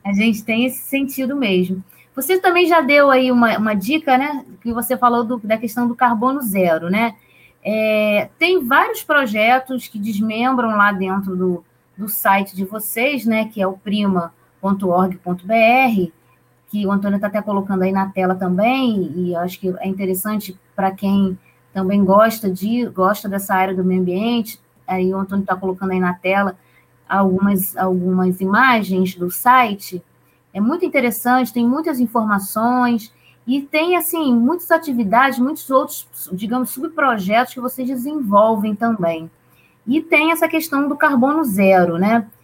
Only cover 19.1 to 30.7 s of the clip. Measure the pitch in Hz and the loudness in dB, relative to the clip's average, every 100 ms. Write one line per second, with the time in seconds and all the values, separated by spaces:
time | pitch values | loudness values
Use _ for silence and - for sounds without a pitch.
19.1 | 160 180 170 180 - 185 180 180 190 190 | -4 -4 -4 -6 -6 -6 -6 -6 -4 -4
20.1 | 185 214 214 196 185 _ - 190 190 196 | -4 -4 -6 -6 -14 _ -4 -4 -2 0
21.1 | 196 190 185 _ _ _ 196 190 202 190 | 2 0 -2 _ _ _ -6 0 2 4
22.1 | 202 226 220 196 185 196 240 226 - 185 | 6 4 2 -4 -4 -2 -2 -2 0 0
23.1 | 208 208 196 196 196 190 190 180 185 180 | 0 -4 -6 -2 0 0 0 0 0 0
24.1 | 180 226 240 220 - _ _ - 185 185 | -2 0 -2 -4 -10 _ _ -6 -2 0
25.1 | 190 190 196 190 185 190 185 190 185 180 | -2 -4 -4 -4 -4 -4 -4 -2 0 -2
26.1 | 180 185 196 196 185 _ _ _ _ - | -2 -2 0 0 -4 _ _ _ _ -4
27.1 | 190 196 185 202 196 - - 190 185 180 | 0 2 2 2 0 -2 -4 -2 0 0
28.1 | 185 185 185 190 208 262 233 185 185 185 | 0 0 0 0 2 4 2 0 0 -2
29.1 | 175 180 - 247 254 233 202 - 180 - | -2 -6 -2 4 4 4 -2 -10 -14 -14
30.1 | _ _ _ _ 190 214 | _ _ _ _ -4 -2